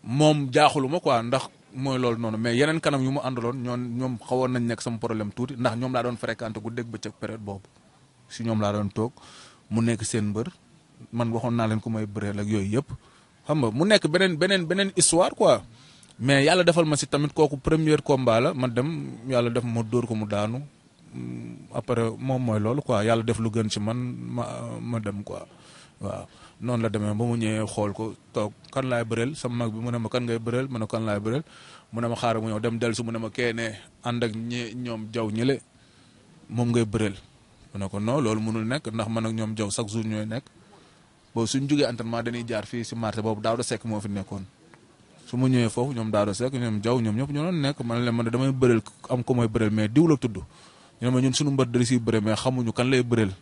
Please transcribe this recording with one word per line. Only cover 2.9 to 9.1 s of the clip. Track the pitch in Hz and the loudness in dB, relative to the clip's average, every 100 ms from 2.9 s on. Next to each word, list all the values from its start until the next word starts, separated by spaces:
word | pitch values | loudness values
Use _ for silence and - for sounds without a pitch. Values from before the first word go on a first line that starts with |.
| 143 | 0
yu | 131 | 0
mu | 139 | 0
àndaloon, | 127 123 117 131 | -4 -4 -4 -4
ñoon, | 123 123 123 120 | -4 -4 -4 -4
ñoom | 127 117 | -4 -4
xawoon | - 127 127 127 | -2 0 2 0
nañ | 120 | 0
nekk | 113 | -2
sama | - 113 | -4 -4
problème | 117 110 104 113 | -2 -2 -4 -4
tuuti, | 127 131 | -6 0
ndax | 123 113 | -2 0
ñoom | 127 | -2
laa | 127 | 0
doon | 120 117 | -2 -4
fréquenté | 113 110 113 110 | -6 -6 -6 -8
guddeeg | 107 117 117 | -8 -6 -8
bëccëg | 110 107 - | -8 -12 -10
période | 107 110 | -10 -10
boobu. | 104 101 - _ _ _ _ _ _ | -10 -12 -14 _ _ _ _ _ _
Si | - | -6
ñoom | 113 110 | -2 0
laa | 104 | 0
doon | 104 101 | 0 -2
toog, | - 117 | -2 -4